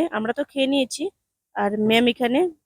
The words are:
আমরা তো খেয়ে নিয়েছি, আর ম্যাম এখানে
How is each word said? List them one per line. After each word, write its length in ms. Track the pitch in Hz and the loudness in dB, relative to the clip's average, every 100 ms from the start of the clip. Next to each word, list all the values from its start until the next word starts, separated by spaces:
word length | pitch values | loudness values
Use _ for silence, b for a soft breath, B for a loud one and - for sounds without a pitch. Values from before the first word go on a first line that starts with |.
| 330 | 0
আমরা 200 | 214 220 | -2 -4
তো 100 | 240 | -4
খেয়ে 220 | 294 277 269 | -6 -2 0
নিয়েছি, 360 | 277 254 - 370 - _ _ _ 202 | 0 -2 -4 -8 -10 _ _ _ -4
আর 140 | 202 214 | -2 0
ম্যাম 240 | 214 226 240 | 2 4 4
এখানে 340 | 240 240 262 359 302 | 2 0 2 0 -4